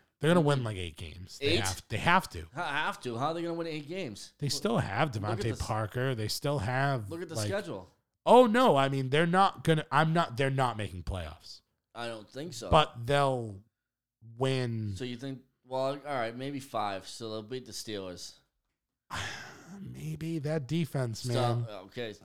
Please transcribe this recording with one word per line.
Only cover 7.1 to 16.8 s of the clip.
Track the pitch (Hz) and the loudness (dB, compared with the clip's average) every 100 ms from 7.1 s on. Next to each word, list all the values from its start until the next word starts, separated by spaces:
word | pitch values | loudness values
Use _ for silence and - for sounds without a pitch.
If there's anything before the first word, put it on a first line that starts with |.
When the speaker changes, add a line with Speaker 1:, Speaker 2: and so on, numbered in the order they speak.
Speaker 2:
Look | 170 | -8
at | 175 | -6
the | 135 | -2
Speaker 1:
like, | 104 | -2
Speaker 2:
schedule. | 196 175 104 90 _ _ _ 160 | -2 -4 -10 -10 _ _ _ 8
Speaker 1:
Oh, | 233 247 | 10 10
no. | 233 254 139 | 6 6 6
I | 139 | 4
mean, | 135 131 | 2 2
they're | 143 170 | 2 4
not | 185 190 - | 6 4 2
gonna, | 165 156 - | 2 2 4
I'm | 139 160 | 4 4
not, | 165 165 120 | 4 0 0
they're | 139 | 0
not | 135 127 110 | 2 0 0
making | 98 90 | -6 -6
playoffs. | 82 95 80 76 - - _ _ _ | -6 -6 -6 -12 -18 -20 _ _ _
Speaker 2:
I | 113 117 | -10 -8
don't | 110 101 | -8 -12
think | 127 170 117 | -12 -10 -10
so. | 104 | 4
Speaker 1:
But | 156 151 120 117 | 4 4 -2 0
they'll | 143 139 127 113 98 _ _ _ _ _ _ 113 113 | 2 4 0 -4 -12 _ _ _ _ _ _ -20 -2
win. | 135 131 123 113 107 95 | 0 0 -2 -2 -4 -6
Speaker 2:
So | 123 | -6
you | 120 | -8
think, | 135 131 _ _ 127 | -10 -12 _ _ _
well, | 131 135 143 143 | -2 -2 -2 -4
all | 135 | -2
right, | 113 120 | -2 -4
maybe | 135 139 | -6 -6
five. | 139 113 | -4 -2